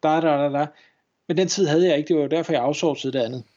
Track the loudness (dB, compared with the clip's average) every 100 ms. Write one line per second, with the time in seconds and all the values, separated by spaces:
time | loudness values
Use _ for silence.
0 | 0 0 2 2 0 0 -4 -6 _ _
1 | _ _ -4 0 0 0 2 2 4 2
2 | 2 0 0 -2 -2 -2 0 0 -2 -2
3 | -4 -4 -4 -6 -12